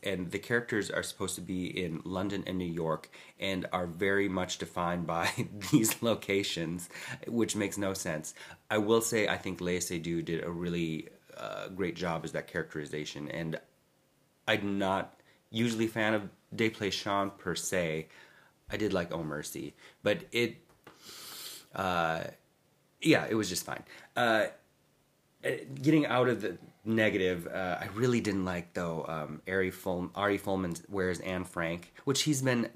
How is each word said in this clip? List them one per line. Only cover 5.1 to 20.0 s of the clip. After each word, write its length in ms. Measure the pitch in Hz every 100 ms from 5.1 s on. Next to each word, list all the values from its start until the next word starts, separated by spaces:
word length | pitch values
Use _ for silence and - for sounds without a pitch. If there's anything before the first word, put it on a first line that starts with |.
| 85 90 - 113
<laughs> 200 | 107 107
these 300 | 147 110 -
locations, 880 | 117 101 - 98 101 - 80 87 - - - - -
which 280 | 117 110 104
makes 220 | 101 101
no 160 | 98
sense. 400 | 95 90 78 78 - - - -
I 60 | 107
will 240 | 104 113
say 260 | 110 113 104
I 120 | 92
think 220 | 95 90
Léa 180 | 90 90
Seydoux 440 | - 90 82 85
did 220 | 80 82
a 60 | 85
really, 580 | 85 87 87 82 80 - - - -
uh, 320 | 52 50 101
great 260 | 92 90
job 300 | 82 90 80
as 80 | 78
that 160 | 76 -
characterization, 800 | 87 78 78 73 76 76 76 73
and 300 | 71 82 80 - _ _ _ _ _ _ _ -
I'm 280 | 110 101 98
not 440 | 95 95 - - _ _ _
usually 340 | 113 117 113
a 40 | 113
fan 240 | 113 107
of 160 | 110 101 - -
Desplechin 800 | 110 110 - 101 - 104 101 98 -
per 160 | 95
se. 540 | 85 - 92 85 78 80 - - - - _ -
I 80 | -
did 160 | 107
like 200 | 92 85
Oh 80 | 82
Mercy, 520 | 78 73 76 - 71 - - -